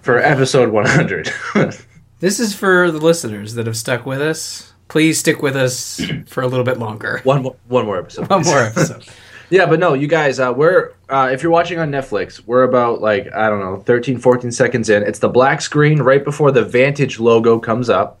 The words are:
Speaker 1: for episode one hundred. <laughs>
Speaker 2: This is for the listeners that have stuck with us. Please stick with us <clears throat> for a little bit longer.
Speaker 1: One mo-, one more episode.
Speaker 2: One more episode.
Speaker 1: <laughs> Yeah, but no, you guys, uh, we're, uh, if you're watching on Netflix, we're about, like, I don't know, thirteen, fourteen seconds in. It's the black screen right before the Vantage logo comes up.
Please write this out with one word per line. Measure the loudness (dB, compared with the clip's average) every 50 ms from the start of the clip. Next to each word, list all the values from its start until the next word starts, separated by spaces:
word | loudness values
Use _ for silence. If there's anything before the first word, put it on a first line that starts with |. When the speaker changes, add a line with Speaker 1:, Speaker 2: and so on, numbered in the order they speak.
Speaker 1:
for | _ 2 0 2
episode | 4 2 2 2 0 2 2 2 2 2 2
one | 0 0
hundred. | 2 2 2 0 0 -4 -6 -6 -8 -8 -8 -10 -4 -2
<laughs> | -2 -2 -2 -4 -12 -18 _ _ -20 _ _ _ _
Speaker 2:
This | -4 -2 -2 -2
is | -4 -4 -4
for | -4 0 2 2 4 4 2
the | 0 0
listeners | 2 2 2 2 -2 -8 -10 -10 -10 -10 -8
that | -6 -6
have | -4 -6
stuck | -6 -4 -4 -4 -4 -4
with | -8 -6 -4
us. | -4 -4 -4 -6 -8 -12 -14 -14 -18 -20 _ _ _ _
Please | 0 2 2 2 2 0
stick | 0 -2 -2 0
with | -2 -2 0
us | 0 -2 -2 -2 -4 -10 -12 -8 -8 -8 -6 -6
<clears throat> | -10 -10
for | -10 -8 -6 -4
a | -2
little | -2 -2 -2
bit | -2 -2
longer. | -4 -6 -8 -8 -8 -8 -8 -8 -4 0
Speaker 1:
One | 0 0 0 0
mo-, | -4 -10 _ _ -2
one | -2 -2 0
more | 0 -4 -6
episode. | -6 -8 -10 -12 -4 -2
Speaker 2:
One | 0 0 2
more | 2 2 2
episode. | 0 0 0 -2 -2 -2 -2 -10 -18 -20 -20
Speaker 1:
<laughs> | -20 -20 -20 -20 -20 -10 _
Yeah, | 2 2 4
but | 4 2 2
no, | 2 2 0
you | 0 0 0
guys, | 0 0 2 0 0 0
uh, | -2 -2 0
we're, | 2 2 4 4 4 0 0 -10 _ _ _
uh, | 0 0 2 0 0
if | -2 0
you're | 2 2
watching | 2 2 0 -2 -4
on | -4 -4
Netflix, | -4 -4 -6 -4 -4 -4 -4 -6 -10 -20 -10
we're | -2 2 2 2
about, | 4 4 2 2 2 0 0
like, | 0 0 0 0 -2 -4 -4
I | -2 0 0
don't | 0 -2
know, | -4 -6 -8 -8
thirteen, | 0 0 0 0 2 -2 -6 0
fourteen | 2 2 2 2 0 -6 -2
seconds | 0 0 0 0 -2 0 2
in. | 2 2 2
It's | -2 -4 -2
the | -2 0
black | 2 4 4 4 2 -2 -4
screen | -4 0 2 4 4 4 2 4
right | 4 4 4 2
before | -2 -4 0 2 4
the | 4 4 0
Vantage | 2 2 2 2 2 2 0 -2 -4 -2 -4
logo | 0 2 2 4 4 4 2 2
comes | 2 -2 -2 -2 0 0
up. | 0 0 0 -2 -6 _